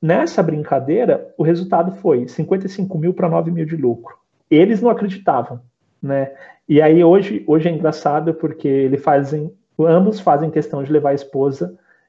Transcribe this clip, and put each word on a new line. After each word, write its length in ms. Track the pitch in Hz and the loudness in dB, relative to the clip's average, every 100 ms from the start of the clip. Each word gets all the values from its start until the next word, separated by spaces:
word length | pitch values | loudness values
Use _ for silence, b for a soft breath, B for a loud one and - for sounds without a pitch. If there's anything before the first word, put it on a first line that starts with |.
nessa 420 | 160 196 330 - | -2 0 0 0
brincadeira, 880 | 165 151 147 139 131 196 220 143 - - | -2 -2 -2 -4 0 0 2 0 -4 -4
o 60 | |
resultado 500 | 156 170 185 180 180 | 0 0 0 0 -2
foi 340 | - 190 131 - | -2 0 0 -2
cinquenta 380 | - 156 190 190 | -8 -4 -4 -4
e 40 | |
cinco 280 | 202 190 165 | -8 -8 -4
mil 160 | 165 | -4
pra 160 | 180 175 | -2 -2
nove 220 | 165 165 | -2 -2
mil 140 | 170 160 | -4 -6
de 120 | 160 | -2
lucro. 400 | 131 113 - - _ _ _ | -2 -4 -10 -20 _ _ _
Eles 320 | 156 196 214 | 4 4 4
não 80 | 233 | 0
acreditavam, 720 | - 202 - - 135 127 120 - _ _ _ | 0 -4 -4 -2 -2 -4 -12 -18 _ _ _
né? 320 | 139 139 135 B B B - | -6 -4 -4 B B B 2
E 140 | 143 | 4
aí 220 | 156 165 | 6 6
hoje, 400 | 165 190 196 - - | 8 6 4 -4 0
hoje 220 | 156 165 | 0 0
é 40 | |
engraçado 640 | 156 151 151 147 147 165 | -2 -2 -2 -2 -2 -2
porque 340 | 160 156 - 143 | -4 -6 -6 -2
eles 360 | 135 135 135 | 0 0 0
fazem, 480 | 151 143 139 151 156 - _ - | 2 0 0 -6 -8 -12 _ -2
ambos 440 | 160 170 190 208 | 2 4 2 0
fazem 280 | - 147 156 | 0 0 0
questão 320 | 156 147 143 | -2 -4 -6
de 100 | 139 | -2
levar 180 | 151 143 | 0 0
a 60 | 143 | -2
esposa 600 | - 135 139 131 180 b b b | -4 -2 -2 -2 -8 b b b